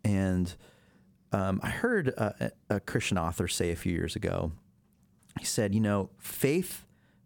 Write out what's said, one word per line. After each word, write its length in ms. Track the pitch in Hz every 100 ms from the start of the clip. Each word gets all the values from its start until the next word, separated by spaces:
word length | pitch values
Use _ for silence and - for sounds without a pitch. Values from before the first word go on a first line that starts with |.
And, 520 | 107 101 95 90 90 - - - _ _ _ _ _
um, 280 | 101 95 95
I 80 | 113
heard 380 | - 240 226 135
a, 420 | - 104 - 117 - _
a, 60 | 101
a 20 |
Christian 380 | - 120 - 95
author 300 | 82 80 87
say 240 | - 87
a 40 | 82
few 160 | 90
years 240 | 85 82 -
ago, 380 | 92 90 85 82 - _ _ _ _ _ _ -
he 80 | -
said, 300 | - 104 104
"You 60 |
know, 280 | 107 101 95 -
faith 680 | - - 135 165 180 - - _ _ _